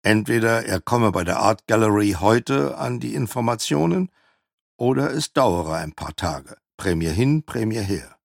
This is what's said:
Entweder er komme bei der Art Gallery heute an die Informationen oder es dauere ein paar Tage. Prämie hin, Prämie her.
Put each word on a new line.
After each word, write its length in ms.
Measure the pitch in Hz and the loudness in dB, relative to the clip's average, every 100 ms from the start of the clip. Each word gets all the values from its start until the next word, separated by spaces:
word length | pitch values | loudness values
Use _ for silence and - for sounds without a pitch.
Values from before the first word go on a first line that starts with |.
Entweder 640 | 98 107 101 117 113 113 104 | 4 2 2 0 2 0 0
er 140 | 92 | -4
komme 320 | - 120 110 | 0 2 2
bei 140 | 92 87 | 2 -2
der 140 | 78 | 0
Art 260 | 101 - - | 2 0 0
Gallery 480 | 110 110 104 101 87 | 2 4 4 2 2
heute 580 | 98 120 120 139 139 131 | 4 4 2 -2 -2 -4
an 240 | 127 120 | -6 -6
die 140 | 120 113 | -6 -4
Informationen 960 | 123 123 117 117 - 147 165 185 185 _ _ _ _ _ _ _ | -4 -2 -2 -2 -2 0 2 0 -2 _ _ _ _ _ _ _
oder 340 | 120 135 139 | 0 0 0
es 220 | - - | -4 -2
dauere 420 | - 123 87 80 80 | 2 2 2 -2 -4
ein 160 | 80 | -6
paar 240 | - 71 - | -10 -12 -6
Tage. 420 | 87 71 67 - _ - | -6 -6 -12 -20 _ -6
Prämie 340 | 98 82 82 | -2 0 0
hin, 320 | 82 131 151 | 2 2 2
Prämie 400 | - 123 110 113 | -2 -4 -2 -2
her. 340 | 98 95 - _ | -4 -4 -6 _